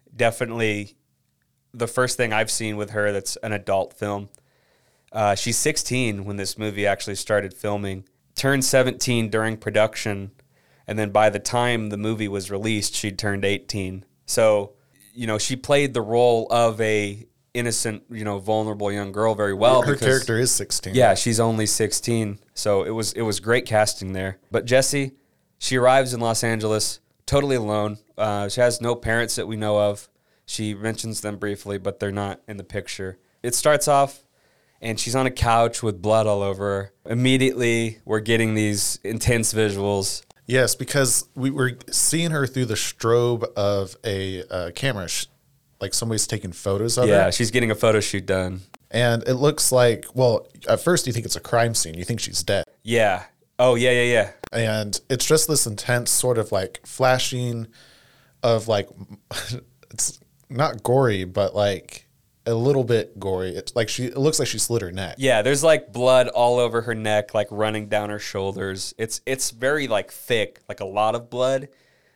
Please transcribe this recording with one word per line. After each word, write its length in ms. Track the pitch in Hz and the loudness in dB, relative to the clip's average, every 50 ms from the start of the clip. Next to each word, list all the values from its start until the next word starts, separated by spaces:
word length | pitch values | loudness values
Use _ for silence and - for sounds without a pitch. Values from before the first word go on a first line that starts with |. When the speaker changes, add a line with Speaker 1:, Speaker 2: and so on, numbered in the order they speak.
| _ _ - | _ _ -2
Speaker 1:
definitely 800 | 113 117 113 113 - 127 113 117 117 113 110 104 104 101 98 - _ _ _ _ _ _ _ _ _ _ _ _ _ _ _ - | 0 0 0 2 0 -4 -6 -2 -2 0 0 0 -2 -4 -8 -14 _ _ _ _ _ _ _ _ _ _ _ _ _ _ _ -8
the 140 | 117 117 | -6 -6
first 300 | 110 - 127 127 123 - - | -4 0 0 0 0 0 -2
thing 140 | 123 113 107 | -2 0 2
I've 180 | 110 113 110 | 0 0 0
seen 260 | - - 113 110 107 | -2 -4 -4 -4 -4
with 140 | 104 104 101 | -6 -6 -6
her 220 | 107 107 104 104 101 | -4 -2 -2 0 -2
that's 240 | 98 95 - - | -2 -6 -6 -8
an 160 | - - 110 107 | -8 -6 -6 -6
adult 420 | 101 92 - 98 95 90 - - | -6 -4 -2 -2 -2 -2 -4 -6
film. 340 | - 107 104 101 101 101 101 - _ _ _ _ _ _ _ _ _ _ _ _ _ _ _ - | -8 -6 -6 -4 -6 -8 -12 -18 _ _ _ _ _ _ _ _ _ _ _ _ _ _ _ -4
Uh, 220 | 110 107 104 101 | 0 2 2 2
she's 220 | - - 120 117 | 2 0 -2 -2
sixteen 680 | - - 151 - - - - 123 127 127 113 104 101 95 | 0 0 0 0 -2 -4 -2 -2 -2 -2 -2 -4 -4 -6
when 120 | 104 101 | -8 -8
this 220 | 104 98 - - - | -6 -6 -8 -6 -6
movie 280 | 107 107 95 101 101 | -6 -6 -4 0 0
actually 280 | 98 98 - - 110 98 | 0 0 0 -2 -6 -8
started 400 | - - - 107 101 98 92 - | -8 -2 0 0 0 0 -2 -8
filming, 500 | - - 104 104 101 101 98 95 95 92 - _ _ _ _ _ | -8 -6 -4 -4 -4 -4 -6 -8 -10 -12 -18 _ _ _ _ _
turned 300 | - - 135 143 135 131 | -2 0 0 2 2 2
seventeen 640 | - - 131 127 127 123 - - 127 120 117 113 104 | 2 4 4 4 2 0 -2 -2 0 0 0 0 0
during 260 | 104 110 110 113 110 | -2 -2 -2 -2 -4
production, 760 | 110 - 107 101 107 107 110 - - - 110 101 98 98 98 - _ _ _ _ _ _ _ _ _ _ | -4 -6 -2 2 2 2 2 0 -4 -6 -6 -6 -6 -8 -12 -16 _ _ _ _ _ _ _ _ _ _
and 120 | - 107 107 | -8 -4 -4
then 120 | 107 104 | -4 2
by 200 | 98 104 107 107 | 4 4 4 4
the 80 | 101 101 | 4 0
time 500 | - - - 120 120 123 120 113 110 104 | -4 -2 0 0 2 2 0 0 -2 -4
the 80 | 104 | -6
movie 320 | 101 104 110 113 107 110 101 | -4 -4 -4 -2 -2 -4 -4
was 220 | 98 98 95 98 | -4 -6 -6 -6
released, 440 | 101 98 107 110 110 104 101 - - | -6 -4 -2 -2 -2 -2 -2 -4 -4
she'd 240 | - - 104 95 - | -4 -6 -6 -6 -4
turned 260 | 107 104 101 98 98 | -4 -4 -2 0 0
eighteen. 600 | 98 101 95 - - - 101 92 95 95 95 - _ _ _ _ | 0 0 -2 -4 -6 -6 -6 -6 -6 -8 -10 -14 _ _ _ _
So, 460 | - - 123 113 110 107 104 98 101 - _ _ _ _ _ - - _ | -4 0 4 4 4 4 4 2 -2 -10 _ _ _ _ _ -20 -20 _
you 120 | 120 120 | -8 -4
know, 120 | 110 107 107 | -4 -2 -2
she 180 | - - 131 | -2 -4 -4
played 380 | 127 - - 143 143 143 135 113 | -6 0 2 2 2 2 2 0
the 80 | 123 107 | -2 -2
role 440 | 104 117 120 123 123 117 113 113 - | 0 2 4 6 6 4 4 2 0
of 280 | 120 117 117 117 110 104 | 2 2 4 2 2 0
a 460 | 113 110 107 104 104 101 101 107 113 - _ _ _ _ _ | 0 2 2 2 0 0 -4 -10 -14 -20 _ _ _ _ _
innocent, 480 | 120 120 120 113 - - 117 107 - - _ | -4 -2 -2 -2 -2 -2 -4 -6 -6 -12 _
you 140 | 120 110 107 | -12 -8 -6
know, 140 | 107 101 98 | -6 -6 -4
vulnerable 540 | 95 110 110 110 107 107 107 104 104 101 101 | -2 0 0 0 0 -2 -4 -4 -4 -4 -4
young 200 | 104 101 98 95 | -4 -6 -6 -4
girl 220 | 104 107 113 110 | 0 0 0 2
very 200 | 101 104 101 98 | 2 0 0 2
well 260 | 92 110 123 131 127 123 | 4 4 6 6 6 4
Speaker 2:
Her 100 | 139 143 | 2 0
Speaker 1:
because 140 | 135 - | 2 2
Speaker 2:
character 320 | 135 131 131 - - 113 113 | 2 2 2 2 0 0 0
is 120 | 127 120 | 2 0
sixteen. 440 | - - 101 - - - - 92 98 | 0 -2 -2 -4 -6 -6 -6 -2 2
Speaker 1:
Yeah, 200 | 127 120 113 135 | 4 6 6 6
she's 260 | - - 120 110 110 | 4 2 0 2 2
only 240 | 117 113 113 110 107 | 2 2 2 2 0
sixteen. 760 | 107 - - 110 104 - - - 120 117 113 110 104 101 - - _ _ | 0 0 0 0 0 0 -2 -2 -2 0 0 0 -2 -4 -8 -14 _ _
So 300 | - - 107 101 98 95 | -6 -2 0 0 2 0
it 80 | - | 0
was, 240 | 113 117 110 95 - | -4 -4 -4 -6 -4
it 80 | 107 117 | -2 -2
was 180 | 110 98 90 | -2 -2 -2
great 240 | 92 110 117 127 127 | 0 0 0 0 2
casting 480 | - 110 107 107 104 - - 98 92 92 | 2 2 2 2 2 0 -4 -8 -8 -6
there. 260 | 92 95 95 98 - _ _ | -4 -6 -6 -8 -10 _ _
But 160 | - 113 104 | -4 -4 0
Jessie, 460 | 117 127 135 131 - 147 143 135 131 - _ _ _ _ _ _ _ _ _ | 4 4 4 4 4 0 -2 -2 -4 -8 _ _ _ _ _ _ _ _ _
she 180 | - - 131 | -4 -2 0
arrives 360 | 127 123 127 131 135 131 123 123 | 4 6 6 6 6 4 2 -2
in 80 | 117 | -2
Los 240 | 117 117 113 - - | -2 0 0 0 0
Angeles 560 | 117 113 110 107 107 110 107 - - - - _ _ _ _ _ | 0 0 0 0 0 0 0 -2 -2 -6 -8 _ _ _ _ _
totally 320 | - 143 139 139 143 131 | 0 0 0 2 2 0
alone. 420 | 123 110 104 107 107 104 107 104 104 - _ _ - | 0 0 0 0 0 0 -2 -4 -8 -14 _ _ -4
Uh, 300 | 107 107 104 101 101 98 | -2 -2 0 -2 -4 -4
she 100 | - 127 | 0 2
has 220 | 123 120 117 - 117 | 2 2 2 0 -2
no 140 | 120 120 | -4 -4
parents 400 | 120 - 113 113 117 117 117 - | -2 -2 0 0 0 0 -2 -4
that 100 | 123 87 | -6 -6
we 100 | 101 110 | -6 -6
know 220 | 107 107 107 107 104 | -4 -2 0 2 4
of. 300 | 104 104 101 101 - - _ _ _ _ _ _ _ | 4 2 0 -2 -10 -18 _ _ _ _ _ _ _
She 300 | - - - 110 107 104 | -12 -8 -6 -6 -6 -6
mentions 480 | 98 107 110 110 110 - 113 107 - - | -4 -6 -6 -6 -4 -8 -8 -8 -8 -8
them 160 | 104 104 92 | -8 -8 -6
briefly, 400 | 104 104 101 - - 101 101 98 | -6 -6 -6 -6 -8 -8 -8 -6
but 220 | 95 101 98 - | -6 -6 -6 -4
they're 120 | 104 101 98 | -6 -4 -4
not 280 | 101 101 98 95 - _ | -4 -4 -6 -6 -10 _
in 100 | - 107 98 | -14 -14 -14
the 60 | 95 | -14
picture. 540 | - - 101 90 - - - 95 95 92 - _ _ _ _ - | -10 -10 -10 -8 -8 -10 -10 -10 -12 -12 -14 _ _ _ _ -8
It 120 | 120 120 | -4 -4
starts 340 | - - 151 151 147 - 151 | 0 2 2 2 2 2 2
off, 360 | 143 139 139 135 - - _ _ _ _ _ _ _ _ _ _ _ _ | 4 4 2 2 -2 -10 _ _ _ _ _ _ _ _ _ _ _ _
and 200 | - 117 110 107 | -8 -6 -6 -4
she's 160 | - 120 117 | -4 -2 0
on 100 | 135 131 | 0 0
a 40 | 127 | 0
couch 520 | 131 - - 120 113 117 117 113 - - - | 0 0 2 4 4 4 4 2 0 -2 -4
with 180 | 110 98 90 | -4 -4 -2
blood 260 | 90 107 107 110 110 | 0 2 2 4 4
all 160 | 107 104 101 101 | 2 0 0 0
over 220 | 98 95 95 101 | -2 -4 -4 -2
her. 280 | 101 98 98 98 98 - _ _ - | -2 -2 -2 -4 -8 -14 _ _ -6
Immediately, 880 | 113 120 127 131 131 127 131 127 - 120 123 117 117 117 113 113 107 - _ | -2 2 2 4 4 4 4 2 2 2 0 2 2 0 0 -2 -6 -10 _
we're 160 | 98 107 107 | -4 -2 -2
getting 340 | 107 113 117 113 113 110 110 | 0 2 2 2 2 2 2
these 460 | 107 107 104 104 101 - - - - - | 0 0 0 0 0 -2 -4 -4 -6 -6
intense 500 | 98 113 110 - 127 120 117 113 110 110 | -8 -6 -2 0 0 2 2 0 0 0
visuals. 680 | 110 110 104 98 98 98 101 101 98 95 98 - - - _ _ _ _ | 2 0 0 0 0 0 0 0 0 -2 -2 -6 -8 -12 _ _ _ _
Speaker 2:
Yes, 300 | - 123 131 123 113 - | -2 2 2 2 2 0
because 520 | - 131 - - 143 135 120 - - - - _ | -4 -6 -4 0 0 2 2 0 0 -2 -4 _
we 160 | 135 127 135 | -4 -4 -2
were 220 | 139 147 127 127 123 - - - | 0 0 -2 -2 -2 -6 -10 -6
seeing 400 | - - - - - 165 170 170 | -2 0 0 0 0 0 0 0
her 160 | 156 147 139 | 0 0 -2
through 200 | 127 - 127 127 | -2 -2 -2 -2
the 80 | 107 107 | -2 -2
strobe 680 | - - - - - - 113 117 120 120 120 120 110 113 - - | -2 -4 -6 -6 -2 0 2 4 4 4 2 0 0 -4 -6 -4
of 400 | 104 101 101 101 98 98 92 - - - | -2 0 0 0 0 -2 -6 -10 -8 -6
a, 400 | 117 98 95 95 95 95 90 - | -6 -4 -4 -4 -6 -6 -8 -8
uh, 260 | - - 90 87 87 85 | -8 -8 -6 -6 -8 -8
camera. 360 | - 131 135 117 98 90 82 | -4 -4 -4 -4 -4 -6 -6
Sh-, 180 | - - - - _ _ _ _ _ _ _ _ _ _ | -6 -6 -6 -8 _ _ _ _ _ _ _ _ _ _
like, 120 | 104 98 - | -8 -4 -4
somebody's 360 | - 120 113 110 104 - - | -4 -2 -2 -2 -2 -2 -2
taking 240 | 113 104 - 90 85 | -4 -6 -6 -8 -12
photos 440 | - - 101 98 98 110 117 117 | -6 -4 -2 0 0 0 0 0
of 120 | 123 123 110 | 2 4 6
Speaker 1:
Yeah, 160 | 101 101 95 | 6 6 6
Speaker 2:
her. 80 | 90 87 | 4 2
Speaker 1:
she's 180 | - 120 110 | 0 0 0
getting 220 | - 127 120 110 107 | 2 2 2 2 2
a 20 | |
photo 240 | - - 113 107 107 | 2 4 4 4 4
shoot 260 | 98 - - 98 90 | 2 0 -4 -4 -2
done. 360 | 92 95 95 92 92 92 92 92 - - - _ _ | -2 0 0 0 -2 -6 -8 -12 -16 -20 -20 _ _
Speaker 2:
And 340 | - 120 123 120 117 117 - | 0 2 2 2 2 0 0
it 80 | - 131 | 0 0
looks 380 | 127 143 147 151 - - - 131 | 2 2 2 2 2 0 2 4
like, 340 | 127 123 120 110 - - - - | 6 6 6 4 2 -4 -6 0
well, 320 | 127 131 123 117 180 - - - - - - | 2 4 4 4 2 -2 -6 -14 -10 0 0
at 120 | - - | 0 2
first 280 | - 165 180 - - 131 | 2 2 0 2 0 -2
you 40 | 113 | -4
think 140 | 120 110 | -4 -4
it's 100 | 113 - | -4 -6
a 40 | - | -6
crime 340 | - - - 117 117 117 110 | -4 0 2 2 2 2 2
scene. 200 | - - 82 80 | -2 -4 -4 -6
You 100 | 85 90 | -8 -6
think 160 | - 120 - | -6 -4 -4
she's 240 | - 95 92 - 87 | -6 -6 -6 -4 -2
dead. 200 | - 101 95 - - _ _ _ | 0 0 -2 -2 -4 _ _ _
Speaker 1:
Yeah. 400 | 110 117 117 110 101 92 90 - - _ _ _ _ _ - | 0 2 4 4 4 2 0 -4 -10 _ _ _ _ _ 2
Oh, 160 | 123 127 123 | 4 4 4
yeah, 160 | 117 123 127 | 4 4 4
yeah, 120 | 123 123 120 | 4 4 4
yeah. 280 | 120 120 113 101 - - - - - - | 4 4 4 2 0 -4 -12 -16 -8 -4
Speaker 2:
And 480 | 117 113 110 107 107 107 104 101 - - - | -2 0 0 0 -2 -4 -4 -6 -8 -4 -4
it's 160 | 135 123 - | -2 -2 2
just 220 | - 156 156 - - | 2 4 4 4 2
this 180 | 151 135 - | 0 0 0
intense 460 | 120 104 - - - 123 120 117 - - | -2 -4 -6 -2 0 0 0 0 0 0
sort 260 | - - 127 123 113 | 0 2 2 0 0
of, 140 | 107 - 107 | 0 0 -2
like, 340 | 95 95 92 - - - | -2 -2 -4 -8 -14 -18
flashing 800 | - - - 131 127 127 127 - - 127 123 123 120 120 113 113 113 _ - - - _ _ _ _ _ _ _ _ _ _ - | -18 -4 0 2 2 4 2 0 -2 -4 -4 -4 -4 -6 -6 -8 -12 _ -20 -20 -20 _ _ _ _ _ _ _ _ _ _ 2
of, 260 | 117 117 113 107 113 | 2 2 2 2 0
like, 200 | 110 101 95 - - - 101 - 104 - _ _ - - | 0 0 0 -2 -10 -18 -20 -20 -20 -20 _ _ -10 -10
<laughs> 500 | - - 117 - - _ _ _ _ _ | -8 -8 -10 -12 -12 _ _ _ _ _
it's 300 | - - - - - - _ _ _ _ _ _ | -8 -6 -4 -4 -6 -8 _ _ _ _ _ _
not 360 | 127 120 151 156 - 107 - | -4 -2 -2 -2 -2 -4 0
gory, 400 | 117 123 135 135 120 104 95 92 | 2 4 4 4 4 2 0 -2
but, 320 | 90 95 101 98 92 - | -4 -2 0 0 0 2
like, 500 | 104 101 101 95 90 - - - - - _ _ _ _ _ _ _ _ | 2 2 2 0 -2 -6 -14 -20 -20 -20 _ _ _ _ _ _ _ _
a 80 | 117 117 | -2 -2
little 300 | 113 120 139 143 135 123 | 0 2 2 2 2 2
bit 340 | 113 120 110 87 - - 104 | 2 2 0 0 -2 -8 -8
gory. 300 | 95 98 95 92 92 92 | -6 -4 -4 -2 -4 -6
It's 260 | 82 87 - - - | -6 -8 -10 -4 -2
like 140 | 120 113 - | -2 -2 -2
she, 160 | - - 123 | -2 -4 -6
it 120 | 123 - | -6 -2
looks 220 | 139 135 156 151 - | 0 0 2 2 2
like 80 | 131 | -2
she 140 | - - 107 | -2 -2 -4
slit 200 | - - 117 113 | -2 -2 0 -2
her 120 | 101 87 87 | -2 -4 -6
neck. 240 | 95 95 82 - - | -8 -8 -8 -6 -2
Speaker 1:
Yeah, 240 | 135 131 120 107 107 | 2 4 4 4 4
there's, 220 | 127 147 139 156 | 2 2 4 4
like, 280 | 160 156 147 - - 104 | 4 4 4 2 -4 -6
blood 360 | 120 123 127 131 127 123 - | 0 4 6 6 6 6 4
all 320 | - 120 120 120 123 123 | 4 4 4 4 4 4
over 220 | 120 120 113 117 113 | 2 2 0 -2 -2
her 120 | 120 110 | -2 -4
neck, 400 | 110 110 107 107 104 104 - - | -4 -2 0 2 0 0 0 -2
like, 140 | 107 104 - | -2 -2 -2
running 380 | 104 104 107 107 107 107 107 104 | -2 -2 -2 0 0 -2 -4 -2
down 220 | 107 104 104 104 | -2 -2 -2 -2
her 100 | 104 104 | -6 -8
shoulders. 760 | - - - 98 98 98 98 98 95 98 95 95 - - - - | -8 -8 -6 -4 -4 -4 -4 -4 -6 -6 -6 -6 -8 -10 -6 -8
It's, 220 | 113 110 - - - | -6 -6 -6 -8 -6
it's 240 | 127 131 131 - - | -6 -4 -4 -4 -6
very, 380 | 123 113 127 135 147 156 139 117 | -6 -2 -2 0 0 0 0 0
like, 240 | 110 101 92 - - | 0 -2 -2 -4 -10
thick, 480 | - - - 123 110 101 - - - _ - | -18 -4 -2 0 0 0 -2 -6 -14 _ -14
like, 120 | 101 - | -12 -10
a 40 | 104 | -10
lot 320 | 95 98 104 107 113 110 | -4 0 0 2 2 0
of 120 | 117 117 120 | -2 -6 -6
blood, 400 | 120 123 127 131 135 131 139 - _ _ _ _ _ _ _ _ _ | -4 -2 0 0 0 -2 -4 -8 _ _ _ _ _ _ _ _ _